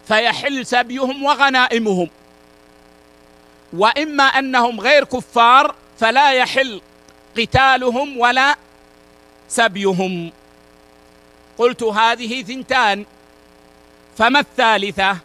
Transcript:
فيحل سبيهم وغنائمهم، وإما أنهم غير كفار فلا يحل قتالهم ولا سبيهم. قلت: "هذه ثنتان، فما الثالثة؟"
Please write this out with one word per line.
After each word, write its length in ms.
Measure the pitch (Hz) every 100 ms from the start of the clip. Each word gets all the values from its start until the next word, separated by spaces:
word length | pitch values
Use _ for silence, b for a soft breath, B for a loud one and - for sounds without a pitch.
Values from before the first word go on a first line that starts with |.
| -
فيحل 580 | 214 233 220 269 269 240
سبيهم 560 | 247 240 247 254 277
وغنائمهم، 840 | 277 285 277 262 247 233 220 185 170 _ _ _ _ _ _ _ _ _ _ _ _ - _ _ _
وإما 520 | 165 214 277 311 285
أنهم 560 | 269 269 269 262 240 226
غير 240 | 220 294
كفار 720 | 277 254 - 240 233 262 294 - - -
فلا 340 | 226 247 285
يحل 480 | 262 247 262 269 196 - _ _ - _ -
قتالهم 800 | 220 254 269 262 254 233 285 262
ولا 380 | 240 254 277 302 - _ _ _ - - - - -
سبيهم. 840 | - 226 190 196 180 185 180 165 - - _ _ _ - _ - - - _ - -
قلت: 240 | 240 -
"هذه 600 | 226 208 226 233 233 254
ثنتان، 640 | 196 262 - 254 220 202 208 _ _ _ _ - - - - - - -
فما 220 | 220 285
الثالثة؟" 760 | - - 233 208 202 196 190 185